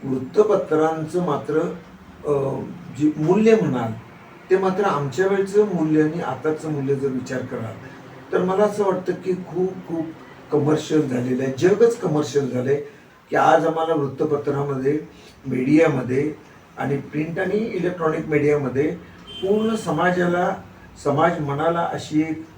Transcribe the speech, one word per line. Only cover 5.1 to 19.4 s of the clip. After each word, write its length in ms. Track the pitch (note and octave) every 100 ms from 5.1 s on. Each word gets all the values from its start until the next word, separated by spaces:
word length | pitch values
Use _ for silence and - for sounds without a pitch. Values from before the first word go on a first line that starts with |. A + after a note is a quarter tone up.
| D3+ F#3+
वेळचं 380 | G3 G3 G3+ G#3
मूल्य 360 | F3 D#3 D#3
आणि 180 | D#3 E3+
आताचं 520 | E3+ B2 D#3 D#3 D#3
मूल्य 240 | D3 C3+ C#3
जर 120 | C#3
विचार 340 | B2+ G#2+ B2+
कराल 320 | - A#2+ A2+ - - - - - -
तर 100 | F#3
मला 200 | F3+ G3
असं 200 | G#3 G3
वाटतं 300 | G3 F3+ -
की 200 | F3+ F#3
खूप, 360 | F3+ - E3 F#3 - -
खूप 180 | E3 D#3 - - - -
कमर्शियल 580 | D3 C#3 D3+ - D#3 C3+
झालेलं 340 | B2 B2 B2+
आहे, 100 | C3 -
जगच 400 | F3+ G3+ A#3 A#3
कमर्शियल 520 | F3+ D3+ D3 C#3+ C3
झालं 180 | B2 B2
आहे 120 | C#3+ - - - - -
की 60 | C#3+
आज 300 | C#3 D#3+ D#3+
आम्हाला 280 | D#3+ D#3+
वृत्तपत्रामध्ये, 1040 | D#3 C#3 - D3+ C#3+ - C#3 C#3+ C3+ C3 D3+ E3+ - - - C#3
मीडियामध्ये 840 | B2+ C3 D3+ D#3+ C3+ A#2+ B2+ D3+ - - - - -
आणि 200 | C3+ C#3
प्रिंट 420 | - D3+ D#3+ E3+
आणि 180 | F#3+ G#3
इलेक्ट्रॉनिक 720 | A3+ F3+ E3+ F3 D#3+ D#3 -
मीडियामध्ये 640 | D3+ C#3+ D3 C3 B2 D#3 F3+ - - - -